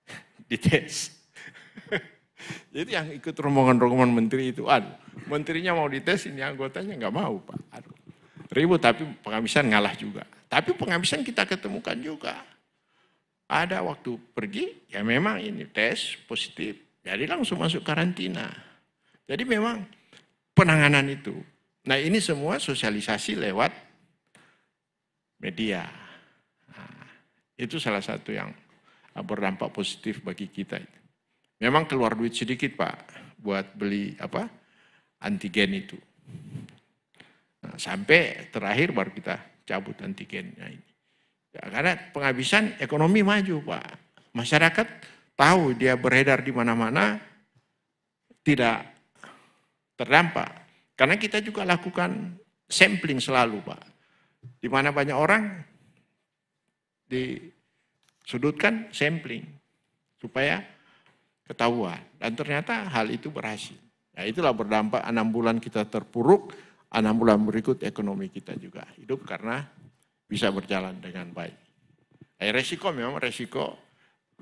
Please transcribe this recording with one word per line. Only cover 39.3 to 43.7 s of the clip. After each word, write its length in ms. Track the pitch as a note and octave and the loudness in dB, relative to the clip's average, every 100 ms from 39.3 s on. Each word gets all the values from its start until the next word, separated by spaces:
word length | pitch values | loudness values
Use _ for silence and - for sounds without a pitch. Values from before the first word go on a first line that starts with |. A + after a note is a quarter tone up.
| F#2+ - _ | -8 -10 _
cabut 320 | - G2 G2+ G#2+ | -8 -6 -6 -10
antigennya 640 | G2 G2 - G2 F#2 F2+ F#2 | -10 -10 -10 -12 -12 -16 -18
ini. 160 | - - _ _ _ _ _ _ - | -18 -20 _ _ _ _ _ _ -16
Ya, 80 | - | -8
karena 240 | G#2+ E3+ E3+ - | -2 0 -2 -6
Pengabisan 640 | C#3+ C#3 B2+ B2+ G#3 G#3+ - | -2 0 0 2 2 2 -2
ekonomi 480 | C3 D3+ E3 G#3+ | -2 2 4 6
maju, 480 | G3 G#3 F#3+ D#3 - | 4 4 2 -2 -4